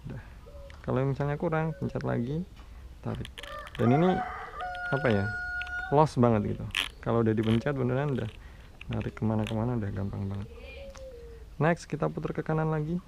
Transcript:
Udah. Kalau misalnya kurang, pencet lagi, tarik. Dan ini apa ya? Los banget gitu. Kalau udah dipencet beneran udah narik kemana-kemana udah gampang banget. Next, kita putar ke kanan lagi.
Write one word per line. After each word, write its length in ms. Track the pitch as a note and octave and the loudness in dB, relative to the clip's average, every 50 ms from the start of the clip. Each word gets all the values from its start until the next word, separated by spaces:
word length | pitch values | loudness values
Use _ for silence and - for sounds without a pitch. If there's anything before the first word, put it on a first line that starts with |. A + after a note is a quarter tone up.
| - | -8
Udah. 160 | - - - - - - - - - - - - - - - - | -8 -8 -8 -10 -12 -16 -16 -16 -16 -14 -14 -14 -14 -16 -8 -4
Kalau 240 | - B2 B2+ C3+ C#3 | 0 2 2 2 2
misalnya 320 | C3+ - C#3 C#3+ D3 D3 | 2 0 0 0 0 0
kurang, 320 | F3+ E3+ D#3+ D#3 D#3+ D#3+ D3+ - | 0 2 2 2 0 0 -2 -2
pencet 240 | B2 A#2+ - B2 - | -4 -4 -2 -2 -2
lagi, 400 | B2+ B2+ B2 A#2+ B2+ C#3+ D#3+ F3+ - - - - - - - - - - - | 0 0 0 0 0 -2 -4 -4 -6 -10 -16 -16 -16 -14 -14 -14 -14 -14 -8
tarik. 320 | - A#2 A2 - - - - - - - - - - - - - | -6 -4 -4 -4 -6 -8 -10 -12 -12 -10 -10 -10 -10 -10 0 4
Dan 160 | A#2 A#2 B2+ | 6 8 8
ini 160 | D3+ F3 F#3 F#3 F#3+ - - - - - - - - - - - - - - | 8 8 6 6 4 0 -2 -4 -8 -10 -10 -8 -6 -6 -6 -6 -6 -2 0
apa 160 | C#3+ C3+ C#3+ B2+ | 0 2 4 4
ya? 160 | G#2+ G2+ G2 A2 - - - - - - - - - - - - | 4 6 4 2 0 -2 -4 -4 -4 -4 -4 -4 -4 -6 -2 2
Los 320 | C#3 D3 D#3 C#3+ - C3 | 4 4 4 4 6 6
banget 320 | A#2+ A#2+ A2+ G#2+ G2+ G#2+ | 6 6 6 4 2 0
gitu. 160 | G2+ - A2 G#2+ - G2+ G2 - - - | -4 -4 -6 -4 -2 -2 -2 -2 -6 -6
Kalau 240 | - A#2+ A#2 A#2 A2+ | -2 2 2 4 4
udah 80 | A2 | 4
dipencet 400 | A2 A2 A2+ A2 A2+ A2+ A2+ C#3+ | 4 4 4 4 4 4 4 2
beneran 400 | D3 C3+ B2 B2 B2+ C3 C#3+ D3 | 0 2 2 2 2 2 2 0
udah 160 | C3 A2+ G#2 G#2+ - - - - - - - - - - - - | 0 -2 -2 -4 -8 -12 -16 -16 -18 -18 -18 -18 -18 -16 -6 -4
narik 240 | A#2+ A2 G#2 A2+ - | -4 -2 -2 -4 -4
kemana-kemana 640 | - A2+ A2 A2 A2 G#2+ G#2 A2+ A2 A2+ B2 B2 A#2 | -2 0 0 2 2 0 0 0 0 0 0 0 0
udah 80 | G#2 G2+ | -2 -2
gampang 400 | G2+ G2+ G#2 G2+ G2+ G2+ G2+ G2 | -2 -2 -2 -2 -2 -4 -4 -4
banget. 200 | G2 G2+ G2+ - - - - - - - - - - - - - - - - - - - - - - | -4 -4 -6 -8 -12 -14 -14 -14 -12 -12 -12 -12 -12 -12 -14 -14 -14 -14 -14 -14 -14 -16 -16 -16 -2
Next, 320 | - C#3+ E3 F3 - - - | 2 4 4 4 2 -2 -8
kita 240 | D#3 D3+ D#3+ D#3+ | -2 -2 0 -2
putar 240 | D#3 E3 D#3 D#3 D#3+ | -2 -2 -4 -4 -4
ke 80 | - D3+ | -2 -2
kanan 240 | - D#3 D#3 D#3+ D#3+ | 0 0 2 2 2
lagi. 320 | D#3 D#3 D3+ D#3 E3+ F3+ - | 2 0 0 0 -2 -4 -4